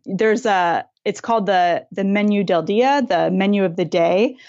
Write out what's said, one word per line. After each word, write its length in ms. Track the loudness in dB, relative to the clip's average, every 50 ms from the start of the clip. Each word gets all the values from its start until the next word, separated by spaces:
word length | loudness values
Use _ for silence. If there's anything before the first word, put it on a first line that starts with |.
| -10
there's 400 | -8 -4 0 0 0 0 0 0
a, 400 | 0 0 2 2 0 0 -2 -4 -8 _ _ -8
it's 160 | -8 -8 -6
called 240 | -4 -2 -2 0 0
the, 400 | 0 2 2 2 2 0 -2 -4 -8
the 120 | -8 -4 -2
Menu 400 | -2 0 0 0 2 0 0 0
del 200 | 0 0 0 0
Dia, 400 | 0 0 0 2 2 2 0 0 0
the 240 | 0 0 0 0
menu 320 | 0 0 0 0 2 0 0
of 120 | 0 -2
the 100 | -4 -4
day. 500 | -2 0 0 2 2 2 2 0 0 -2 -6 -18